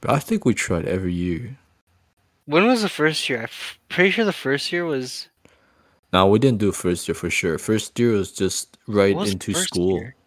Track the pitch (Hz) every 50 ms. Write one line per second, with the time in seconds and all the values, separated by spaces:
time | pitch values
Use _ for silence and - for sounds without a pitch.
0 | - 117 120 143 - - 220 214 - 135 107 - - - 95 85 80 - - 95
1 | 95 90 87 87 87 90 87 80 - - 131 - _ _ _ _ _ _ _ _
2 | _ _ _ _ _ _ _ _ _ - 147 165 196 233 254 233 214 190 - -
3 | 151 156 156 - - - 135 117 113 117 - - - - - _ _ _ - -
4 | 180 196 185 220 226 208 175 - - 135 135 143 - - - 175 175 170 151 135
5 | 127 127 - - - _ _ _ _ - _ _ _ _ _ _ _ _ _ _
6 | _ _ - 92 92 98 101 110 123 139 120 104 107 101 90 - - 90 90 87
7 | - - 82 - - 87 - - - 92 80 110 - - 110 110 - - _ -
8 | 120 120 113 104 95 - - - 101 92 - - - _ _ _ _ - 107 101
9 | 98 98 98 87 101 104 98 90 - - 101 - 185 - - 90 87 92 95 85
10 | - 120 - _ _